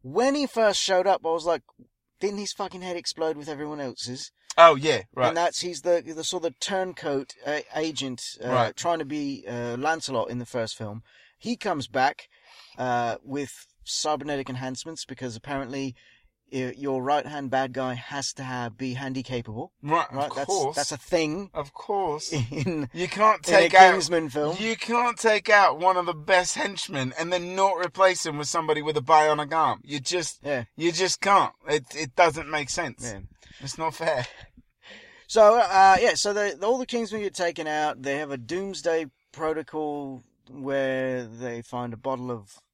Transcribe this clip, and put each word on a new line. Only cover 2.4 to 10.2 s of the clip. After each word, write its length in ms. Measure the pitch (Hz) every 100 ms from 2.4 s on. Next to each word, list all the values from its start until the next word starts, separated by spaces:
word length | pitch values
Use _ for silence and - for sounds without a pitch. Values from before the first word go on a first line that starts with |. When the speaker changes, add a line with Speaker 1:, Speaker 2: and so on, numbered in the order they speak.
| 196
Speaker 1:
fucking 300 | - 190 185
head 160 | 180 175
explode 400 | - - 160 147
with 100 | 147
everyone 320 | 143 151 151
else's?" 540 | 135 - 120 131 - _ _ -
Speaker 2:
Oh, 180 | 170
yeah, 280 | 139 151 120 92
right. 140 | 131 123
Speaker 1:
And 80 | 165
that's, 240 | 170 -
he's 220 | 180 156
the, 200 | 165 170
the 200 | 160 160
sort 180 | 156 185
of 160 | 165 -
turncoat, 760 | - 196 185 165 160 139 135 -
uh, 140 | 123 151 -
agent, 480 | 139 160 135 135 123 - -
uh, 60 | 123
Speaker 2:
Right. 260 | 123 110
Speaker 1:
trying 240 | - 175 170
to 60 |
be, 400 | 139 151 143 139 -
uh, 300 | 120 120 120
Lancelot 520 | 147 160 - 127